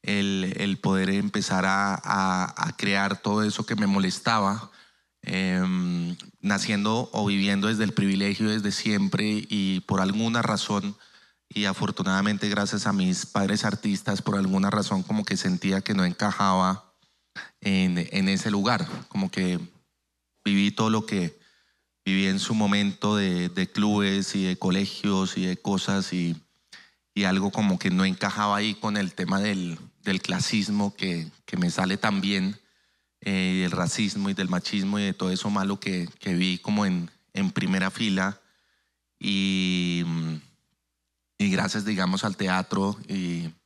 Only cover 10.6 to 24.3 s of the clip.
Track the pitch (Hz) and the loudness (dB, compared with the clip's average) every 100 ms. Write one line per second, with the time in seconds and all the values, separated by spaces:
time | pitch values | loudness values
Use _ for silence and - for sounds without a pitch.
10.6 | - 104 101 101 - - _ _ _ - | 0 -2 -2 -8 -18 -20 _ _ _ -2
11.6 | 101 95 104 - 95 95 101 101 104 104 | 0 0 -2 -2 0 2 2 0 0 0
12.6 | 101 104 104 98 92 90 - - 98 104 | 0 -2 0 2 2 0 -2 -2 0 0
13.6 | 110 104 104 95 - 98 104 101 95 95 | 0 -2 -2 -2 -2 -2 -2 0 0 2
14.6 | 98 104 95 98 92 107 104 98 95 90 | 2 0 0 -2 0 -2 -2 -2 0 0
15.6 | 98 95 - 98 90 87 104 - 98 92 | 0 -2 0 0 0 0 -2 2 2 4
16.6 | 92 98 - _ _ _ _ - - _ | 2 0 -6 _ _ _ _ -16 -16 _
17.6 | 104 95 92 87 80 98 95 95 110 101 | 0 2 2 2 -2 0 0 0 0 0
18.6 | 98 113 87 - - 101 95 - 92 90 | 2 0 -2 -8 -8 -4 -2 0 0 -2
19.6 | 87 _ _ _ _ _ _ _ 104 98 | -6 _ _ _ _ _ _ _ 2 4
20.6 | 101 101 110 110 107 101 87 - _ _ | 4 4 2 2 0 -2 -2 -6 _ _
21.6 | _ _ _ _ - 95 95 98 - 110 | _ _ _ _ -2 0 2 0 0 2
22.6 | 104 101 101 92 104 104 98 90 87 90 | 4 4 2 0 0 2 2 0 -2 -2
23.6 | 90 - 104 104 98 98 95 | -2 0 2 2 2 0 0